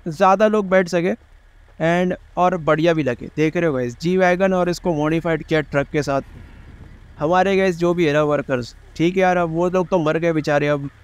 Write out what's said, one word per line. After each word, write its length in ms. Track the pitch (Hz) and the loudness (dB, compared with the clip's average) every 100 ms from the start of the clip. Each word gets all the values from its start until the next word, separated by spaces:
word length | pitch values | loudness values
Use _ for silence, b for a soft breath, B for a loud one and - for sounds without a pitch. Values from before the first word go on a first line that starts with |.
| 175 | -12
ज़्यादा 380 | 156 190 190 214 | 0 2 4 4
लोग 220 | 214 190 | 2 2
बैठ 200 | 190 180 | 2 2
सके 260 | 180 175 220 - - - - - - | -2 -2 -4 -10 -20 -20 -20 -20 -4
and 320 | 165 175 180 - - - | 0 0 0 -4 -8 0
और 200 | 180 185 | 0 0
बढ़िया 360 | 151 156 170 | 0 2 2
भी 80 | 160 | 2
लगे। 260 | 131 120 127 - | -2 -4 -8 -2
देख 200 | 156 175 | -2 0
रहे 100 | 165 | -2
हो 80 | |
गाइस, 240 | 131 123 117 | -2 -4 -4
जी 160 | 165 185 | -2 2
wagon 380 | 180 180 196 | 2 2 0
और 140 | 185 175 | 0 -2
इसको 240 | 170 185 | -2 -4
modified 480 | 151 151 165 170 160 | -2 -2 -2 -2 -4
किया 180 | - 156 | -2 -2
ट्रक 280 | 143 143 143 | -2 -4 -2
के 100 | 151 | -4
साथ। 200 | 143 139 - - - - - - - - - - | -2 -4 -6 -16 -20 -20 -20 -20 -20 -20 -20 -6
हमारे 380 | 151 180 185 190 | 0 2 2 2
guys 200 | 190 170 | 0 0
जो 160 | 170 | 0
भी 100 | 175 | 2
है 80 | 160 | 2
ना 100 | 147 | 2
workers, 520 | 151 143 139 131 120 - - - | 2 0 -2 -4 -6 -14 -20 -2
ठीक 200 | 165 190 | 0 2
है 60 | |
यार, 140 | 185 180 | 2 2
अब 140 | 170 | 0
वो 180 | 160 180 | -2 0
लोग 180 | 180 170 | 0 0
तो 100 | 185 | 0
मर 200 | 151 160 | 0 0
गए 140 | 170 | 0
बेचारे, 360 | 156 151 147 147 | -2 0 0 0
अब 200 | 147 139 - | -2 -4 -14